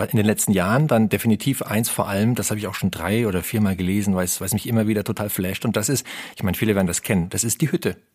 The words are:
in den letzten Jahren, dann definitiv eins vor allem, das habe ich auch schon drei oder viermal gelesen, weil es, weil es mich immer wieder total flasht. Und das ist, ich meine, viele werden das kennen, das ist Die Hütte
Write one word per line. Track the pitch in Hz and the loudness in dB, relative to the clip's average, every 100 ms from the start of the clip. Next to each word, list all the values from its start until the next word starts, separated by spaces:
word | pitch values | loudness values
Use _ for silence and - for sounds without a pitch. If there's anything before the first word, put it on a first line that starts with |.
| 92 | 2
in | 110 | 2
den | 104 | 2
letzten | 110 - | 2 2
Jahren, | 95 87 120 151 | 2 2 2 4
dann | 117 110 | 4 4
definitiv | - 117 104 - 131 | 2 2 2 0 -2
eins | - 104 117 | -2 -2 -2
vor | - 92 | -2 -2
allem, | 98 110 | 2 2
das | 113 98 | 2 -2
habe | 107 | -4
ich | 104 | -4
auch | |
schon | - 98 | -4 -4
drei | - 82 107 113 | -2 -2 0 2
oder | 90 | 0
viermal | 85 113 101 92 | -2 0 0 0
gelesen, | 92 101 101 | 0 0 0
weil | 92 90 | 0 0
es, | - | -2
weil | 95 | -4
es | |
mich | 107 - | -4 0
immer | 117 107 | 0 2
wieder | 107 | 0
total | 101 107 104 | -2 -4 -4
flasht. | - 92 98 | -2 -2 -2
Und | 120 107 | -2 0
das | 101 | 0
ist, | 135 - - - - | -2 -4 -10 -14 -4
ich | |
meine, | 98 87 | -2 0
viele | 110 | 2
werden | 98 92 | 2 2
das | 85 | 0
kennen, | - 104 85 | 0 0 0
das | 101 | -2
ist | 117 - | -2 0
Die | 151 | 0
Hütte | 180 107 - _ | 0 -2 -4 _